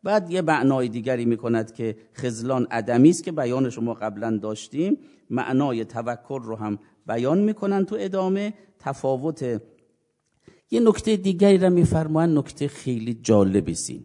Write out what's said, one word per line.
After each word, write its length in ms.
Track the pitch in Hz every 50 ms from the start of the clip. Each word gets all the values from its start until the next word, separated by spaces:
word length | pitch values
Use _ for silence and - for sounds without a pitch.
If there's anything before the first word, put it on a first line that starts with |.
| _
بعد 280 | 185 202 214 190 170
یه 120 | 170 180 180
معنای 460 | 156 156 147 120 135 139 131 127 120
دیگری 360 | 107 120 107 127 131 123 120
می‌کند 480 | 117 117 113 - 120 117 113 110 110 -
که 240 | - 120 113 104 - - _ _
خذلان 520 | - 143 127 117 110 113 127 135 127 123 -
عدمی 400 | - 117 110 101 120 120 131 156
است 140 | 175 165 -
که 80 | - 165
بیانش 420 | 156 139 120 123 127 135 123 113
رو 80 | - 117
ما 120 | 117 117
قبلاً 420 | - 104 110 104 101 107 113 113
داشتیم، 640 | 107 98 107 107 104 - - - 139 165 196 208 - - - _ _ _ _
معنای 540 | - 123 123 - 131 131 143 143 123 113 113
توکل 580 | - - 117 117 117 120 117 _ - 135 135 120
رو 140 | 113 110
هم 220 | 107 107 107 104 101 - _ _ _ _
بیان 320 | - 110 117 120 131 151 185
می‌کنن 460 | 208 214 214 214 - 196 196 196 196
تو 120 | 185 214 220
ادامه. 560 | 202 196 185 190 190 185 190 196 202 208 208 - - _ _ _
تفاوت 640 | _ 139 139 - - 135 135 131 131 160 156 - 139 123 120 104 - _ _ _ _ _ _ _ _ _ _ _ _ _ _ _ _ - _ _ _ _
یه 100 | - 226
نکتهٔ 360 | 240 226 208 - - - 220
دیگری 420 | 202 185 196 190 170 202 202 196 185
رو 120 | 180 185
می‌فرمایند، 680 | 180 175 170 165 - 160 160 156 156 156 165 170 160 147
نکته 300 | 139 - - - 143 143
خیلی 460 | 139 - - 135 127 117 110 117 120
جالبی 580 | 113 117 - 110 104 101 98 95 101 85 76 85
است. 200 | 82 - - - - -